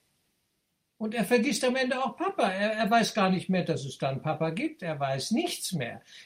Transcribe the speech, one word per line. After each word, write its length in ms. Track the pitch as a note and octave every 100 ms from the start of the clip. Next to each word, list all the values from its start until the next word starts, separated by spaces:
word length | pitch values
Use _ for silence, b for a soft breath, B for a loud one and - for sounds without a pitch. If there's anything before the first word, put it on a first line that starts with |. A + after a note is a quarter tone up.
| _ _ _ _ _ _ _ _ _ -
Und 160 | A3
er 100 | A#3
vergisst 400 | F#3 B3 C#4 -
am 100 | B3+
Ende 260 | C4 B3+ C4
auch 160 | C4 -
Papa. 320 | F#4 F#4+ A3
Er, 260 | F#3 G#3
er 140 | G#3+ G#3+
weiß 240 | A#3 G#3+
gar 160 | G#3+ F#3+
nicht 200 | F#3 -
mehr, 160 | F#3
dass 200 | E3+ C#3+
es 140 | C3+ -
dann 240 | C#3 C3+
Papa 280 | D#3 D3+ D#3+
gibt. 340 | E3 D#4 -
Er 160 | E3+ D3
weiß 320 | C#3 C3+ -
nichts 400 | A#3 F4 - -
mehr. 280 | E3+ A#2 G#2 B B